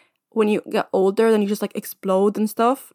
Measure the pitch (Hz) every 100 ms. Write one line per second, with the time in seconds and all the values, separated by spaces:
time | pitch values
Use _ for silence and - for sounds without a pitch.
0 | _ _ _ 226 214 214 - 208 - 196
1 | 190 202 226 220 202 208 202 - - -
2 | 190 190 202 202 214 - 233 269 -